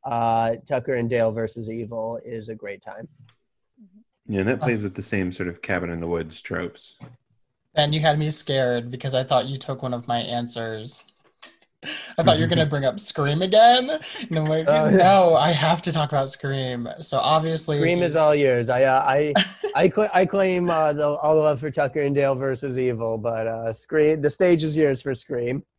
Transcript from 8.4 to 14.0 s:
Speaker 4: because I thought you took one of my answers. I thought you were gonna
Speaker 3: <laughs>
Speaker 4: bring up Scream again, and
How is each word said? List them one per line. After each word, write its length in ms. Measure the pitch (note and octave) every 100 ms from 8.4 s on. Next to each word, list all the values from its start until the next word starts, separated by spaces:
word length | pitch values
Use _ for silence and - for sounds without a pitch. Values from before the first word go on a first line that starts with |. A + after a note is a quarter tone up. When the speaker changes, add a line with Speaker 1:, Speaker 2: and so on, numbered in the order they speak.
| - C3+ B2+ B2 A#2+
Speaker 4:
because 240 | B2 C#3
I 100 | C3
thought 220 | C3 C3 A#2+
you 120 | C3+
took 240 | - C3+
one 100 | C3
of 140 | B2 A#2+
my 120 | A#2+
answers. 880 | A#2 A#2+ A#2+ A#2 A2+ A2 A2 - - _ _ _ - _ _ _ - - - -
I 60 |
thought 140 | E3+ D#3+
you 60 |
were 40 | E3
gonna 160 | E3 D#3
Speaker 3:
<laughs> 0 |
Speaker 4:
bring 180 | C#3+
up 160 | C3+ -
Scream 420 | - - C#3+ D3
again, 480 | F#3 G#3 A#3 B3 B3+
and 480 | D#4